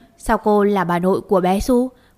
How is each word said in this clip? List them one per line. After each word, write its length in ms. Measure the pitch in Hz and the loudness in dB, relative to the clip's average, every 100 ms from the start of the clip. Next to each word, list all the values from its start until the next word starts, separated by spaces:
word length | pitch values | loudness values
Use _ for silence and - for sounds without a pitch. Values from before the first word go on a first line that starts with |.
| - _ | -20 _
"Sao 200 | - 220 | -4 -2
cô 260 | 214 208 | 2 2
là 200 | 202 202 | 2 0
bà 160 | 175 175 | -2 -2
nội 220 | 185 190 | 0 -2
của 200 | - 190 | 0 0
bé 180 | 180 196 | 0 -2
Su, 300 | 226 247 254 - _ | 0 0 -2 -8 _